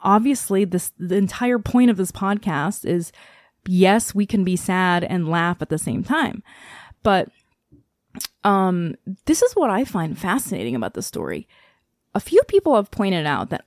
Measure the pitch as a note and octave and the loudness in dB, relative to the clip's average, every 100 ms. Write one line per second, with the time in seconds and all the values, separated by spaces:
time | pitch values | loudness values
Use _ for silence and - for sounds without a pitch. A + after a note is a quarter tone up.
0 | G3 G#3 B3+ C4+ - F#3+ F#3+ F3+ - - | 2 4 4 -2 -2 0 0 -2 -6 -10
1 | F3+ G3 F#3+ - B3 A#3+ - B3 B3 F#3+ | -4 0 0 -2 -2 -2 0 4 4 4
2 | F3+ - G3 G#3 G#3 D3 D#3 - - F3 | -2 -4 -2 -2 -2 -2 -2 -4 -4 -4
3 | E3+ - - - _ _ - F3+ F#3 A3 | -4 -12 -20 -20 _ _ -2 4 6 4
4 | - G3+ G3+ G#3 F#3 F3+ - F#3 F#3 F3 | 2 -2 0 0 0 0 0 0 2 0
5 | - F3+ D#3+ E3+ E3+ F3 D#3 D#3+ - A3+ | 0 -2 0 0 0 -2 -4 -4 -4 -4
6 | F#3 D#4 C#4 - - - - - - - | -2 -2 -2 -4 -14 -20 -20 -20 -20 -4
7 | A3 F#3+ - _ _ _ _ - _ _ | 0 2 0 _ _ _ _ -20 _ _
8 | _ - - _ G3+ G3 F#3+ F3 E3+ - | _ -14 -14 _ 0 2 2 0 -4 -8
9 | - F#3+ - E4 B4 G4+ C4+ G3 C4+ F3+ | -12 -8 -2 2 2 2 0 0 -2 -2
10 | E3 D3+ F3+ A#3 - - A2+ B2 G2 - | -4 -4 -4 -4 -4 -6 -4 -4 -6 -8
11 | - - D#2 E2 - _ _ _ _ _ | -10 -8 -8 -8 -12 _ _ _ _ _
12 | _ G3+ - F#4+ - G4 E4+ A#3 G3+ - | _ -8 2 2 4 2 4 2 0 -2
13 | G3 F3 D3+ C#3 - - | 0 0 0 -2 -4 -8